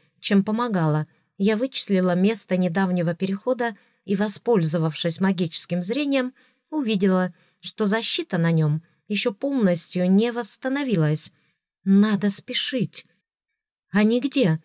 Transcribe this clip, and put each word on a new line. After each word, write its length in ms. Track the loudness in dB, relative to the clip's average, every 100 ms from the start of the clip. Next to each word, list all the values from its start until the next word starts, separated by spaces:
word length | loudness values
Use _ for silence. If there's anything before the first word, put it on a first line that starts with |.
| _ _
чем 240 | 0 2 2
помогала, 600 | 0 -2 0 2 0 -4 _ _ -4
я 200 | 0 0
вычислила 580 | -2 -4 -2 0 2 2
место 400 | 2 0 -2 0
недавнего 580 | 0 0 0 0 -2
перехода 600 | -2 -4 -4 -4 -2 -2 -6 _ _ -4
и, 100 | -2
воспользовавшись 1040 | -2 -2 0 2 2 0 -2 -2 -4 0
магическим 640 | 0 0 -2 -4 -6 -4
зрением, 500 | -2 -2 0 0 -2 -6 _ _ _
увидела, 640 | -4 -2 0 2 2 0 -6 _ _
что 260 | -12 -4 -2
защита 520 | -2 -2 -4 -4 0
на 140 | 2
нём 320 | 2 2 0 -6 _ -8
ещё 260 | -4 -2
полностью 760 | -4 -4 0 2 0 -2 -2 2
не 220 | 4 2
восстановилась. 1000 | -2 -6 -6 -4 -4 -2 0 0 -2 -6 -12 _ _ _ _
Надо 460 | 2 4 4 2 0
спешить. 760 | -2 -4 -6 -4 -2 -4 -6 -16 _ _ _ _ _ _ _ _
"Они 280 | 2 4 2
где?" — 400 | 0 2 2 2